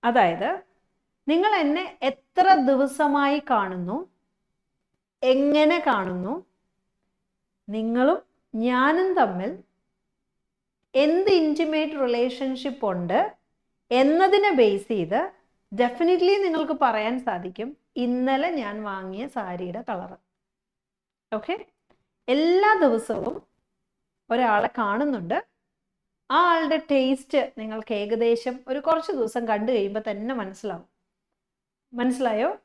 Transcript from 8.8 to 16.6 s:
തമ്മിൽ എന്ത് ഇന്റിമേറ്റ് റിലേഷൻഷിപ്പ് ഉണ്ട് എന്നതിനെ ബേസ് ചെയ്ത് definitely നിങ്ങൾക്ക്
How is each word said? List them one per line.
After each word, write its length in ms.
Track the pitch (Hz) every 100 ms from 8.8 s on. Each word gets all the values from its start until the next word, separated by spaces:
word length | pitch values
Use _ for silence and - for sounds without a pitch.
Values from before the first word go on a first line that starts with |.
| 269 330 381 349
തമ്മിൽ 320 | 240 180 202 370 - _ _ _ _ _ _ _ _ _ _ _ _
എന്ത് 360 | 262 294 339 392
ഇന്റിമേറ്റ് 680 | 370 311 294 330 311 311 311
റിലേഷൻഷിപ്പ് 840 | 254 240 247 254 269 262 277 262 214
ഉണ്ട് 280 | 180 175 202 415 - _ _ _ _ _
എന്നതിനെ 600 | 247 277 320 381 403 403 311
ബേസ് 280 | 220 196 190
ചെയ്ത് 320 | 220 165 214 370 - _ _ _
definitely 600 | 196 247 247 339 359 359 403
നിങ്ങൾക്ക് 320 | 392 320